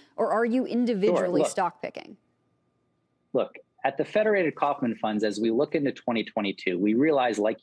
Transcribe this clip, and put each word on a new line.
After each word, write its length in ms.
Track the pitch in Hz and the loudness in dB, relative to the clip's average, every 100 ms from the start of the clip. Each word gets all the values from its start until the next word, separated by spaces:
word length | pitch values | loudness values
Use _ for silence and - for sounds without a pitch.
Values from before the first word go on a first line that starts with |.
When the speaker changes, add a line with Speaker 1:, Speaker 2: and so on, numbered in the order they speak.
| _ - | _ -4
Speaker 1:
or 160 | 214 | 0
are 140 | 208 233 | 2 2
you 200 | 254 - | 0 0
individually 760 | 233 240 202 202 175 180 - | 0 0 2 2 2 2 2
Speaker 2:
Sure, 40 | 156 | 0
look. 20 | |
Speaker 1:
stock 340 | - 175 - | 0 -4 -4
picking? 360 | - - - 196 _ _ _ _ _ _ _ _ _ _ _ | -12 -12 -18 -20 _ _ _ _ _ _ _ _ _ _ _
Speaker 2:
Look, 220 | 127 95 - - _ | -2 -2 -8 -20 _
at 140 | - - | -4 -4
the 80 | 147 | -2
Federated 480 | 214 214 202 156 - | 2 2 2 0 0
Kaufman 400 | 143 139 120 - | -2 0 -2 -2
Funds, 280 | 110 104 | -2 0
as 160 | 107 101 | -2 0
we 100 | 113 | 0
look 240 | 113 151 | 0 0
into 180 | 160 139 | 0 -2
twenty 320 | - - 117 | -4 -4 -2
twenty-two, 540 | 107 113 98 92 92 87 | -2 -4 -4 -4 -2 0
we 160 | 104 | 2
realize, 460 | 117 156 139 123 104 | 2 2 2 2 0
like 180 | 107 107 | -2 -2